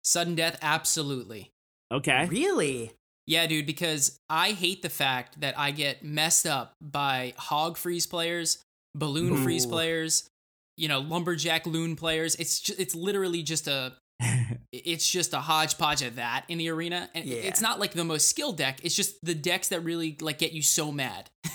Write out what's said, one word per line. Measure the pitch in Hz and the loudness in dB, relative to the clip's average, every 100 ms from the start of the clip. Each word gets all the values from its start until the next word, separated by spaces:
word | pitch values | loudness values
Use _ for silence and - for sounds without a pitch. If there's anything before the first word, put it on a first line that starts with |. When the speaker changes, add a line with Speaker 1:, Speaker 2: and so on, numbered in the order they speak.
Speaker 1:
Sudden | - 175 170 165 | 0 2 2 0
death, | 165 165 | 0 0
absolutely. | 156 156 - - 143 135 101 110 90 _ _ _ - | 0 2 2 0 0 -4 -6 -12 -14 _ _ _ -6
Speaker 2:
Okay. | 127 143 131 170 | -2 2 4 4
Speaker 3:
Really? | 202 349 294 151 127 113 - _ _ - | 2 2 2 2 0 -6 -12 _ _ 0
Speaker 1:
Yeah, | 160 165 | 2 4
dude, | 156 147 | 2 0
because | 143 170 151 127 - - | -2 -2 2 0 0 -2
I | 160 185 | 2 2
hate | 208 175 190 | 2 0 0
the | 170 | -4
fact | - 139 127 120 - | -2 0 0 -4 -6
that | 143 147 | -4 -2
I | 143 | -2
get | 147 143 135 | -2 -2 -4
messed | 151 151 160 - 170 | -4 0 4 4 4
up | 139 117 - | 0 -2 -10
by | 151 143 139 131 127 120 | -8 -2 0 0 -2 -8
hog | - 147 160 165 | -2 0 0 -2
freeze | 175 175 - | -4 -2 -2
players, | 175 165 170 165 - - _ _ | -2 -2 0 0 -2 -4 _ _
balloon | 143 151 151 165 | -4 -2 0 2
Speaker 3:
Ooh. | 143 | 4
Speaker 1:
freeze | 131 127 123 | 4 2 0
players, | 165 165 165 160 160 - _ _ _ _ - | 0 0 0 2 0 0 _ _ _ _ -4
you | 160 | 0
know, | 139 | 0
lumberjack | 147 170 175 170 160 160 165 | 0 0 0 0 2 0 0
loon | 160 165 151 | -2 -2 -2
players. | 165 160 165 - | 0 0 2 0
It's | 165 - | 0 -2
ju-, | - 196 | -2 -2
it's | 185 | -4
literally | 170 180 202 185 170 | -2 0 0 2 0
just | 151 160 - | -2 -2 0
a | 139 127 - _ - | -2 -2 -8 _ -4
Speaker 2:
<laughs> | |
Speaker 1:
I-, | 117 123 110 123 - | 0 2 2 -2 -10
it's | 127 - 165 - | -8 -4 0 2
just | 180 160 | 2 0
a | 147 | 0
hodgepodge | 147 156 156 - 156 147 | 2 2 2 2 2 2
of | 127 117 | -2 -4
that | 117 127 - | -4 -4 -4
in | 170 | -4
the | 165 | -2
arena. | 160 170 175 180 | -2 -2 -4 -6
And | 165 165 | -8 -6
Speaker 3:
Yeah. | 117 | -4
Speaker 1:
it's | 190 - | -2 0
not, | 226 180 | 0 0
like, | 202 | -2
the | 165 | -2
most | 165 156 - | -2 2 2
skilled | - 294 175 | 2 -2 0
deck. | 135 131 | -2 -2
It's | 165 - | -2 0
just | 190 - | 0 -2
the | 165 160 | -4 -2
decks | 160 180 - | 0 0 0
that | 185 | -2
really, | 165 170 160 147 | -2 -2 -4 -4
like, | 160 147 | -6 0
get | 160 | -2
you | 160 | 2
so | 139 - 151 | 2 4 2
mad. | 143 127 92 - _ 160 | -2 -4 -4 -12 _ -6